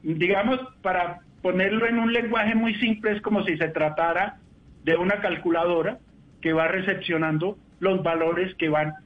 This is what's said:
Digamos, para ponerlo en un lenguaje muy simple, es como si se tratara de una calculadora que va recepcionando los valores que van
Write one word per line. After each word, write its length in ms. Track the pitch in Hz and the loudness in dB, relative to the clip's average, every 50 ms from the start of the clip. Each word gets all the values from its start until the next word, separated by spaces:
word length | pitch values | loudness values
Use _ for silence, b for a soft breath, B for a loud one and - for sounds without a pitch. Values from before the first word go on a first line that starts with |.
Digamos, 560 | - 156 165 156 175 185 196 196 208 247 262 254 - - - - | -4 -4 -2 0 0 2 2 2 2 0 0 -2 -4 -12 -16 -8
para 380 | - 190 185 180 175 175 175 - - - - - | -4 -2 0 0 -2 -2 -4 -12 -16 -20 -18 -4
ponerlo 440 | - 185 180 185 190 196 214 226 233 | -2 0 0 2 2 2 2 2 0
en 120 | 233 240 233 | 2 2 2
un 140 | 226 226 | 0 2
lenguaje 420 | 233 240 240 220 233 226 208 220 226 | 0 0 0 0 0 0 0 2 2
muy 200 | 220 226 226 220 | 2 0 0 0
simple, 360 | - 247 220 220 214 - 214 | 0 0 0 0 0 0 -2
es 80 | 208 208 | -2 -2
como 240 | - 214 214 202 180 | -2 0 0 0 0
si 120 | 196 160 | -2 -2
se 120 | 151 165 156 | -2 -2 -2
tratara 680 | - 165 156 151 151 - 165 170 165 175 196 - - - - - - - - - - - - | 0 0 0 0 0 0 0 0 2 0 -2 -2 -4 -14 -20 -20 -20 -20 -20 -20 -20 -6 0
de 120 | 156 165 | 0 0
una 240 | 175 180 190 202 208 | 2 2 0 0 0
calculadora 800 | - 185 170 151 - 180 165 170 170 175 175 165 156 196 254 - - - - - - - - - | 0 -4 -4 -2 0 0 2 2 2 2 2 2 0 0 -4 -6 -16 -20 -20 -20 -20 -20 -20 -4
que 120 | - 160 | -2 0
va 160 | 160 160 160 165 | 2 2 2 2
recepcionando 920 | 185 190 185 196 190 - - - 165 160 160 160 156 151 165 196 208 - - - - - | 0 0 -2 -2 -4 -4 -4 -2 -2 0 0 0 0 0 0 -2 -4 -6 -18 -20 -10 -2
los 220 | 175 190 185 185 | 0 0 2 2
valores 520 | 156 170 165 165 160 165 170 175 185 185 - | 0 0 0 2 0 0 0 0 -2 -4 -4
que 120 | - 170 156 | -2 0 0
van 260 | 151 151 156 151 156 - - | 2 0 0 -2 -6 -10 -20